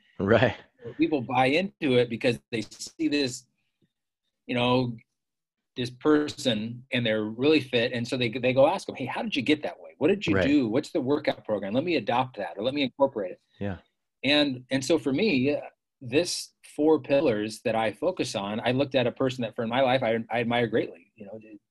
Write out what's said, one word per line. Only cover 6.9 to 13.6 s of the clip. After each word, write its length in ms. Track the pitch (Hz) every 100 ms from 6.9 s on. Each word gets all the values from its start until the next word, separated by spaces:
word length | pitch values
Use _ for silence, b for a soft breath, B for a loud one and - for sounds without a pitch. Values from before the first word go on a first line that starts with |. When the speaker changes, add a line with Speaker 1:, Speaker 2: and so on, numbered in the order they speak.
Speaker 2:
and 120 | 127 117
they're 180 | 110 107
really 340 | 113 139 156
fit. 320 | 127 120 113
And 160 | 120 117
so 80 | 131
they, 140 | 120
they 240 | 127 123
go 120 | 127 147
ask 220 | 190 -
them, 80 | -
"Hey, 100 | 269
how 160 | -
did 140 | 233 277
you 60 |
get 200 | 220 294
that 140 | 92 -
way? 120 | - -
What 100 | 147
did 180 | 196 170
you 100 | 95
Speaker 1:
Right. 120 | 110
Speaker 2:
do? 220 | 147 117
What's 220 | 120 147
the 100 | 165
workout 420 | 127 147 131 -
program? 300 | - 104 98
Let 100 | 120
me 140 | 175 151
adopt 400 | 104 120 127 104
that, 160 | 92 -
or 80 |
let 100 | 117
me 100 | 147
incorporate 480 | 131 - 135 117 92
it." 80 | - _
Speaker 1:
Yeah. 180 | -